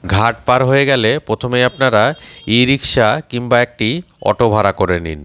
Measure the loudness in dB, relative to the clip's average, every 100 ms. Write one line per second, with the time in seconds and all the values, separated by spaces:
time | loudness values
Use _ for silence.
0 | -2 0 0 -2 0 0 2 2 2 0
1 | 0 -2 -4 -6 -2 0 0 0 0 2
2 | 0 -2 -16 -16 -2 2 2 0 -2 0
3 | 2 0 -6 -8 0 0 0 -4 -4 -4
4 | -10 _ -4 0 0 2 0 0 -2 -2
5 | -4 -12